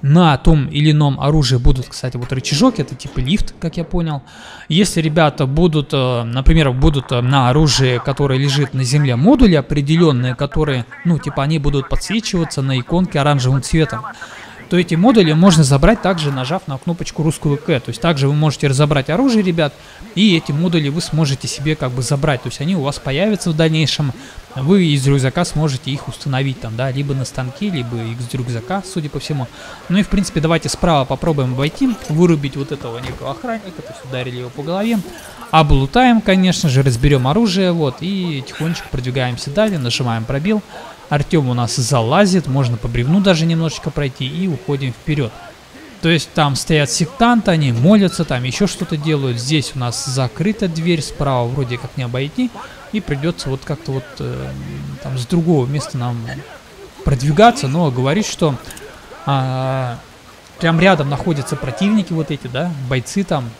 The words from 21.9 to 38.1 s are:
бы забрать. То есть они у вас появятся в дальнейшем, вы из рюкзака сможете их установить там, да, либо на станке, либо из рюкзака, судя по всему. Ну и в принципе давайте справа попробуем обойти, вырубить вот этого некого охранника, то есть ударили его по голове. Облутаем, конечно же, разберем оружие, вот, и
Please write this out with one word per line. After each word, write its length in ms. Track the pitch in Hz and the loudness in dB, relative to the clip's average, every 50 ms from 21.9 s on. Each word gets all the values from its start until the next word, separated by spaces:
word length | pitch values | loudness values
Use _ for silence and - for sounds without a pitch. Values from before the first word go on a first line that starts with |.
бы 100 | 127 131 | -4 -4
забрать. 400 | 127 - 147 139 135 156 143 127 | -2 -2 -2 0 2 0 0 0
То 80 | - 120 | -4 -8
есть 100 | - - | -8 -4
они 160 | 143 156 196 | -2 -2 -2
у 60 | 175 | 0
вас 180 | 135 135 139 - | -2 -2 -4 -6
появятся 520 | - 135 135 139 185 220 214 190 - 180 | -6 -4 -2 0 0 0 0 0 0 -2
в 40 | 160 | 0
дальнейшем, 580 | 151 165 160 160 160 160 139 - - 151 139 120 - - - - - - - - | 2 2 2 4 2 2 0 0 -2 -2 -4 -4 -6 -12 -18 -18 -18 -18 -14 -8
вы 300 | - 131 143 190 202 180 165 | -6 0 4 4 4 6 4
из 200 | 147 143 131 135 | 2 2 2 2
рюкзака 380 | 143 139 127 131 123 175 175 | 2 2 2 0 0 0 -2
сможете 460 | 170 - 147 156 156 131 127 - - | -2 0 0 0 0 -2 -2 -6 -6
их 160 | 135 143 - - | -8 -6 -8 -10
установить 520 | 120 - - 143 135 131 139 139 131 - | -14 -10 -6 -4 -2 -2 -2 -2 -4 -6
там, 160 | - 117 110 | -8 -10 -6
да, 160 | 113 127 135 | -4 -4 -4
либо 220 | 127 135 143 139 139 | -4 -4 -4 -4 -2
на 120 | 135 131 | -4 -4
станке, 440 | - - - 127 123 123 - 202 208 | -6 -6 -8 -8 -8 -6 -6 -6 -4
либо 280 | 185 147 120 120 120 117 | -4 -4 -6 -6 -6 -6
из 360 | 113 113 117 120 123 117 - | -6 -6 -8 -8 -10 -8 -6
рюкзака, 500 | 127 123 123 120 117 113 - 185 196 190 | -6 -6 -4 -6 -8 -6 -6 -6 -6 -6
судя 240 | - - 180 151 147 | -6 -8 -8 -8 -6
по 100 | - 143 | -8 -10
всему. 280 | - - 151 139 123 - - - - - - - - - | -8 -6 -6 -6 -6 -8 -10 -18 -18 -18 -18 -18 -8 -2
Ну 80 | 170 196 | 0 0
и 40 | 202 | 0
в 60 | - | 2
принципе 320 | - 190 196 - - 165 | 0 -2 -2 0 -2 -2
давайте 280 | 151 160 165 165 - 143 | 0 2 0 0 0 -4
справа 360 | - - - 175 165 143 135 | -6 -2 0 2 2 2 2
попробуем 480 | 135 139 131 - 170 160 143 131 127 127 | 0 -4 -4 -2 -2 0 0 0 -2 -2
обойти, 420 | 123 139 151 - - 269 262 233 - - - | -2 -2 -4 -2 0 0 0 0 -2 -4 -4
вырубить 480 | 156 156 175 180 170 151 139 139 135 147 | 2 4 4 4 4 2 0 -6 -6 -6
вот 140 | 139 - | -8 -8
этого 280 | 151 143 - 123 117 120 | -8 -10 -10 -10 -10 -10
некого 320 | 127 131 127 131 135 127 | -10 -10 -10 -10 -8 -10
охранника, 500 | 139 - - 247 226 220 208 190 170 - | -10 -8 -8 -8 -8 -8 -10 -14 -16 -16
то 120 | - 571 659 | -16 -16 -16
есть 120 | - - | -16 -14
ударили 320 | 131 131 127 127 131 123 123 | -10 -8 -8 -8 -8 -8 -10
его 100 | 123 123 | -10 -10
по 140 | 123 139 143 | -10 -10 -8
голове. 360 | 156 170 190 208 226 233 214 175 - - - - - - - - - | -6 -4 -2 -2 0 0 -2 -2 -6 -12 -16 -18 -20 -18 -18 -12 2
Облутаем, 680 | - 160 160 147 147 135 135 135 - 240 254 254 240 226 | 4 4 6 6 6 4 4 2 2 4 4 6 4 4
конечно 480 | 214 - 190 190 185 185 170 - - 160 | 4 2 2 4 4 2 2 2 0 2
же, 160 | 123 131 139 | 2 4 4
разберем 440 | 135 123 117 131 143 143 131 123 127 | 2 2 2 4 4 4 4 2 2
оружие, 440 | 151 214 233 214 175 190 196 180 | 2 2 2 2 2 2 0 2
вот, 260 | 170 170 156 139 123 - | 2 0 0 -2 -2 -4
и 420 | 156 180 | -6 -6